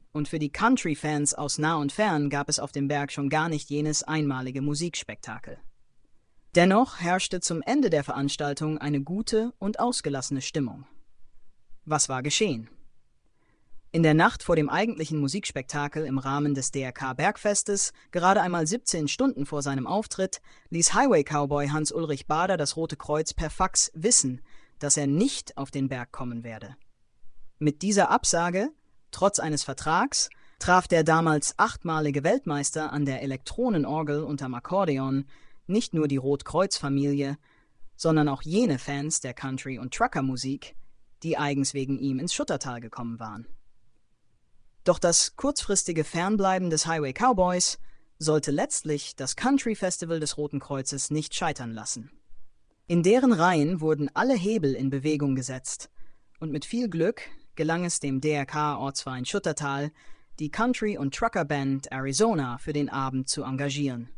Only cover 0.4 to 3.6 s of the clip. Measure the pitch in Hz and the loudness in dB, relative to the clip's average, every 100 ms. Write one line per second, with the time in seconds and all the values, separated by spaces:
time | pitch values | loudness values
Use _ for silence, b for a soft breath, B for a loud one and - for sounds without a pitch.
0.4 | 147 - 226 254 175 147 151 151 147 - | -4 2 4 4 2 -2 -2 0 0 -2
1.4 | 147 - 156 165 143 - 214 156 143 143 | -4 0 2 2 0 0 2 2 0 0
2.4 | 143 147 139 143 139 143 147 - 139 156 | -2 -2 -2 -2 0 0 -2 -4 0 0
3.4 | 165 156 | 0 -2